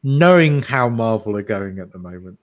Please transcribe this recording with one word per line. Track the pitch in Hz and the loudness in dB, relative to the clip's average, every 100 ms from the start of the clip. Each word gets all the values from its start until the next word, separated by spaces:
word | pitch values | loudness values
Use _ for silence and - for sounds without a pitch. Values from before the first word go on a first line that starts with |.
knowing | 135 139 175 180 160 143 | 0 4 6 6 4 0
how | - 135 123 | -2 -2 0
Marvel | 117 113 110 107 104 | 0 -2 -2 -4 -6
are | |
going | 101 101 98 95 | -6 -6 -6 -12
at | 92 | -16
the | 92 | -18
moment. | 90 90 92 95 | -18 -18 -20 -20